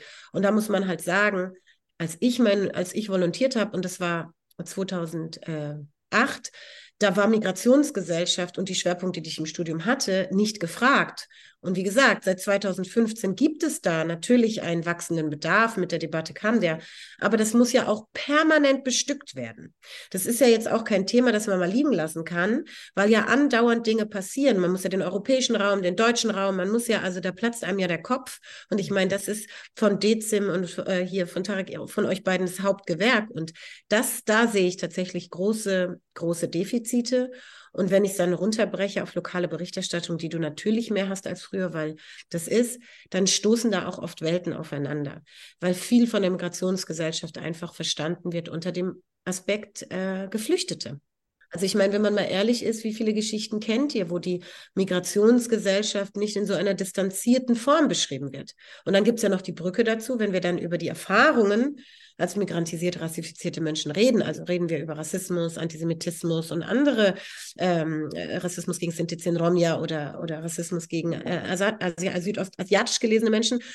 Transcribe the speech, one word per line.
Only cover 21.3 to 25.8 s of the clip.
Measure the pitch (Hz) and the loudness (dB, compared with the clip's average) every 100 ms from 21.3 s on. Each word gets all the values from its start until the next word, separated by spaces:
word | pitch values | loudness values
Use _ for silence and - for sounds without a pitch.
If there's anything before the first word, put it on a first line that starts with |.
das | 214 208 | 4 2
man | 185 | 0
mal | 175 | 2
liegen | 226 302 | 2 2
lassen | 190 160 165 165 | 2 0 -4 -4
kann, | 175 190 262 330 - - | 0 2 0 -2 -14 -8
weil | - 208 | 0 4
ja | 220 - | 4 4
andauernd | 254 285 240 233 233 226 | 4 4 4 4 4 2
Dinge | 220 214 | 0 0
passieren. | 202 190 269 277 196 | -4 -6 2 4 4
Man | 180 | 2
muss | 185 | 0
ja | 190 | 0
den | 190 | -2
europäischen | 175 196 202 262 247 220 | -2 -2 0 2 2 2
Raum, | 202 196 | 2 2